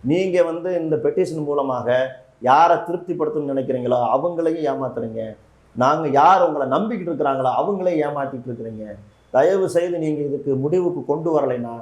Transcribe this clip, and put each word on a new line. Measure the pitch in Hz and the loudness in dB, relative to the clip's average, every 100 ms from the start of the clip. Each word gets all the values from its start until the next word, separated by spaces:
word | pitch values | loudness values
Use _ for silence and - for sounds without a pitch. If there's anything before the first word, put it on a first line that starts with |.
| 117 | 0
நீங்க | 170 190 180 | 0 2 2
வந்து | 165 165 175 175 | 2 0 -4 -4
இந்த | 160 160 | -2 0
பெட்டிஷன் | 147 151 185 156 147 | 0 0 -2 -2 -2
மூலமாக | 147 135 123 113 127 131 - - _ | -2 -2 -4 0 0 0 -6 -20 _
யாரை | 120 143 170 165 | 4 6 6 4
திருப்திப்படுத்தணும்னு | - 175 175 151 151 156 139 | 0 -8 -6 -4 -2 -2 -4
நினைக்கிறீங்களோ | 135 123 127 123 123 120 131 | -4 -2 -2 0 0 2 0
அவங்களையும் | 170 170 165 160 147 | 0 -2 -2 -2 -4
ஏமாத்துறீங்க. | 135 131 117 113 113 110 107 _ _ _ 117 | -4 -6 -6 -8 -8 -10 -12 _ _ _ 0
நாங்க | 127 156 156 | 2 2 2
யார் | 135 160 190 170 | 6 6 6 4
உங்களை | 147 131 | 0 0
நம்பிக்கிட்டு | 139 214 220 170 | 0 -2 -4 -6
இருக்கிறாங்களோ | 147 143 135 127 120 | -2 0 0 0 0
அவங்களே | 170 196 185 165 143 | -2 0 0 0 -2
ஏமாத்திட்டு | 143 135 131 123 | -2 -6 -8 -10
இருக்கிறீங்க. | 120 113 110 107 101 - _ _ | -10 -10 -12 -14 -16 -20 _ _
தயவு | 127 160 196 185 | 4 4 4 2
செய்து | 170 175 170 | 0 0 -2
நீங்க | 156 151 | -2 -2
இதுக்கு | 143 147 143 131 | -2 -4 -2 -2
முடிவுக்கு | 143 180 175 175 131 | 0 0 0 -2 -4
கொண்டு | 151 165 151 | -2 0 0
வரலைன்னா | 135 123 117 117 | 0 -2 -6 -10